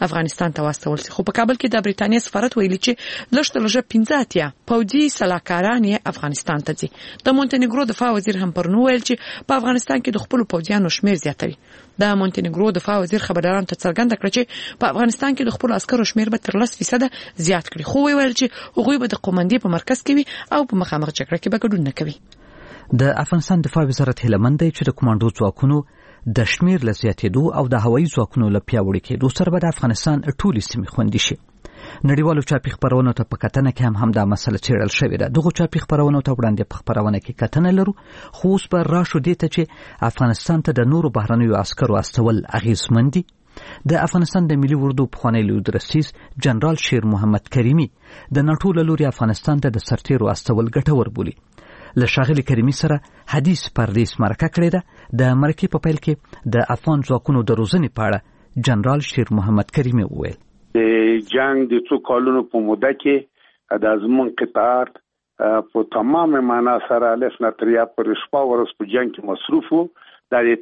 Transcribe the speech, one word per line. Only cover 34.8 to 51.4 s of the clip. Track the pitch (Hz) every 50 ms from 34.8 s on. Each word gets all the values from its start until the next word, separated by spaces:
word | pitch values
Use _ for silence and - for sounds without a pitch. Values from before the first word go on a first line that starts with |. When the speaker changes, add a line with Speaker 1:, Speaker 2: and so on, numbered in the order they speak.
| 110 101 - -
Speaker 2:
شوې | 147 120 - 92
ده. | - 139 123
دغو | 156 151 175 - -
چاپي | 175 156 - 160 -
خپرونو | - 156 147 147 147 143 143
ته | 135 143 131 117
وړاندې | 120 110 104 101 104 -
په | - -
خپرونه | - - 117 - 107 107 104 98
کې | - - 120 - 120
کتنه | 110 - 147 170 180 185 190
لرو، | 190 202 196 - - - - - - - - -
خو | - 185 196
اوس | 196 - -
به | - 175 165 143 160
راشو | 175 175 - - 160
دې | 131 175 175 -
ته | - 160
چې | - - 165 - - - - - - - - 117
افغانستان | - - 131 120 113 - - - 170 160 147 -
ته | 143 123
د | 120 123 147
نورو | 165 170 151 113 117
بهرنیو | 104 107 117 117 120 113 107 98
عسکرو | 98 - - - 147 117 104 101
استول | 98 - - - 113 117 113 104 - - - 110
اغېزمن | 101 113 113 - - - 120 113 120 143 131
دي. | 185 175 _ _ _ _ _ - - - - - - - 139
د | 165 160 151 165
افغانستان | - 180 175 - - 190 175 156
د | 156 139 139
ملي | 139 151 143
اردو | 135 139 131 131 135 123 -
پخوانی | - - 120 113 117 107 101
لوی | 101 104 95 -
درستیز | - 101 - - - 156 151 - - - - - - - -
جنرال | 139 120 110 127 156 160 151 -
شیر | - 135 120 110 107 107
محمد | 98 104 107 107 101 - - -
کریمي | 127 117 120 143 165 147 - _ _ _ - - - - - 131
د | 139 143 156
ناټو | 156 151 - 196 175 165
له | 160 160
لوري | 160 151 151 135
افغانستان | - - 123 110 107 - - - 151 147
ته | 139 139 110
د | 110 - -
سرتیرو | 123 - - - 139 123 110 101 104
استول | - - - 120 107 117 113 117 139
ګټور | 135 - 151 131 110 104 107 147
بولي. | 190 160 - -